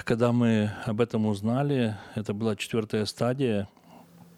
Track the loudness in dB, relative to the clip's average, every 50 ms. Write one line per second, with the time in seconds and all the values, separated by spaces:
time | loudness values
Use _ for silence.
0 | -2 0 2 4 4 4 4 4 4 4 4 4 2 0 -2 -4 -6 -4 0 0
1 | 0 0 2 0 0 0 0 0 -2 -2 0 0 0 0 0 0 0 0 -2 -4
2 | -10 -10 -8 -8 -4 -4 -4 -2 -2 -2 -2 -2 -4 -4 -2 -2 -2 0 -2 -2
3 | -2 -2 -2 -2 -2 -2 0 0 0 0 0 0 -2 -4 -10 -20 _ -20 -20 -20
4 | -20 -20 -20 -20 -20 -20 -20